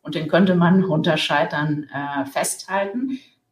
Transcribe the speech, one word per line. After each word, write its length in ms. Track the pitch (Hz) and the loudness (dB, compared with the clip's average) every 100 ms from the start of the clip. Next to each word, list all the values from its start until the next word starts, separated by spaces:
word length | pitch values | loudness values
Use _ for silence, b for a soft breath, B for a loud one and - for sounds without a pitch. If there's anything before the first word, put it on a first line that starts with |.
und 120 | 147 | -8
den 140 | 156 160 | -6 0
könnte 260 | 170 190 | 4 4
man 300 | 180 175 190 | 4 6 4
<laughs> 120 | 190 160 | 4 0
unter 200 | 170 156 | 0 0
Scheitern, 720 | - 147 - 151 151 147 143 | 0 0 0 -2 -2 -4 -6
äh, 340 | 135 143 143 139 | -8 -6 -6 -4
festhalten, 920 | 151 - - - 196 202 240 262 254 B B _ | -4 -4 -6 -6 -4 -4 -4 -6 -8 B B _